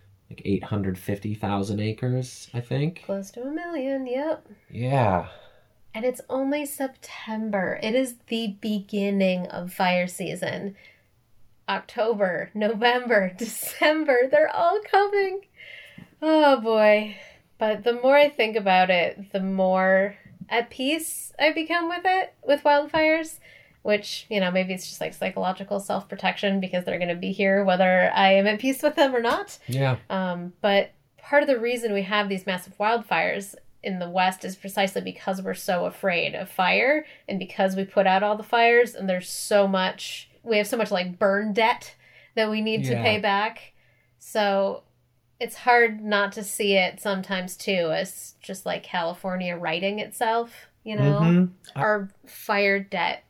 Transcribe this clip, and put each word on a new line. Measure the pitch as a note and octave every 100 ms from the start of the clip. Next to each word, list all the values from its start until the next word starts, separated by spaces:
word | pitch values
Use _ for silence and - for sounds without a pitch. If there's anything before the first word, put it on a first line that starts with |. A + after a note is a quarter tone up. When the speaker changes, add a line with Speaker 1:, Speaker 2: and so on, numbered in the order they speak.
| _ _ -
Speaker 1:
like, | -
eight | - F#2+
hundred | - G#2 F#2+ F#2
fifty | - G2 G#2+
thousand | G#2+ G2+ G2+ G2 G#2
acres, | G#2 A2 B2+ B2+ B2+ - -
I | A#2+
think. | A#2+ C3 D3+ F3 -
Speaker 2:
Close | G3 G3
to | -
a | C4
million, | D#4 F4 E4 C4 C4+ C4
yep. | B3 D#4 D#4 - G#3 _
Speaker 1:
Yeah. | - B2 C3+ A2 F2+ E2 - - _ _ _ -
Speaker 2:
And | A3 B3
it's | B3 -
only | C4 C4+ D4
September. | C#4+ - C4+ - - - - A3 A3 G3+ F3+ -
It | G#3+
is | A#3+ C4 - -
the | A3+ A3+ G3
beginning | A3 G#3 G3 G#3 G3+ G3 F#3+ F3+ F3+
of | - F3
fire | - F#3 F3+ F3+
season. | - E3 D#3+ D#3 - G3 G3 - _ _ _ _ - - _ -
October, | G3 - - A3 G#3+ F#3+ E3+ F3+
November, | G#3 G#3+ G#3+ A#3+ B3 B3 A3 F#3
<laughs> | F3+
December, | A3+ - - - D#4 D#4 D4+ B3 C4
they're | D4 D#4
all | - E4+ G4+ G#4
coming. | G4 G4+ G4+ G4 F#4+ - - - - - - - -
Oh, | D#4 D#4 D4 C4+
boy. | A3+ A3 G#3+ G#3 G#3+ G#3 - - _ -
But | A3 G#3
the | A3+
more | A#3+ B3+ C#4+
I | D4
think | D4 A3 A3
about | G3 F#3 F#3
it, | F3+ E3+ - G3
the | G3
more | F#3+ F#3+ F#3 F#3 F#3 F#3+ G3 G3 - - -
at | A3+ A#3+
peace | - C4 D#4+ D#4+ - - -
I | D4+
become | D#4 D#4+ E4+ E4
with | F4
it, | F#4 F#4 - _
with | - C#4+
wildfires, | D4 D4 D4+ E4 D#4 D#4+ D#4+ - - - _ _
which, | - G#3 - - -
you | G#3
know, | F3+
maybe | F#3 F#3
it's | F#3 -
just, | -
like, | D#3+
psychological | - F#3+ F#3+ F#3 F#3+ G3 G3+
self-protection | F#3+ G3 - F#3+ F#3 F#3 G3+ G3
because | F#3+ F3+
they're | F3+ F3+
gonna | F3 F3
be | F#3+
here | G3 G3 G3
whether | G3 F#3 F#3 F#3 F3+
I | - G3
am | G3 G3+
at | G#3+
peace | C4 C4+
with | D4+ D4
them | C#4
or | B3+
not. | A#3 D#4+ G4+ - -
Speaker 1:
Yeah. | B2+ C3+ B2 -
Speaker 2:
Um, | F#3+ F#3 F3 F3 -
but | G#3 G3 - _ _ _
part | - C#4+
of | D4
the | B3
reason | A#3 B3 A3+
we | G3+
have | F#3+ G#3 G3+
these | F#3+ F#3
massive | F3+ F#3 -
wildfires | G#3 A#3 G#3+ E3 F3 G3 G3 - - -
in | G#3 F#3
the | F3
West | F#3 F#3 F#3
is | F#3 F#3
precisely | G3 G3+ G3 G3
because | F#3 F3+ - F#3+
we're | F#3+
so | F#3 - F3+ F3+
afraid | - F#3+ F3 D#3
of | D#3+ F#3
fire | - F3+ F#3+ A#3+ D4+ D4+ - -
and | G3
because | F#3+ - F#3+ F#3+
we |
put | G3 - G3
out | F#3+
all | G#3 G#3+
the |
fires | G#3+ A#3 A#3 A#3+ A#3
and | - F#3+
there's | F3+ -
so | - - G#3 G3
much, | F#3+ F#3 - - - - _
we | - G#3+
have | G#3
so | A#3+
much, | G#3
like, | G3 F3+ F3+
burn | G3+ G3 G#3+
debt | G3+ A3 A#3 - - _ - - -
that | G#3+
we | G#3+
need | G#3+ A3
to | C3+
Speaker 1:
Yeah. | -
Speaker 2:
pay | A#3 G#3+
back. | G#3 G3 G#3+ - - _ _ _ _ _
So | - A3 G#3 G3 G3 - - _ _ _ _ -
it's | B3 -
hard | B3+ A#3+ A#3 G#3+
not | G#3+ G#3 G3
to | G3
see | G3 - G#3 G3
it | F3+ -
sometimes, | G#3 F#3+ F#3 F#3+ F#3 -
too, | - F#3+ E3+
as | D#3+ F#3+ - - -
just, | - F#3+
like, | F3+ E3+
California | - F3+ E3+ F3+ F#3+ F#3 F3+ F3
righting | E3+ E3+ G3 G#3
itself, | G#3+ - A3+ A#3 A#3 - - _
you | A3 G#3+
know? | C#3 D3
Speaker 1:
Mm-hmm. | E3 F3 F#3 - - -
I |
Speaker 2:
Our | E3+ G#3+ G3 - -
fire | - - G3+ G3+ G3
debt | G3 F#3 E3+ - -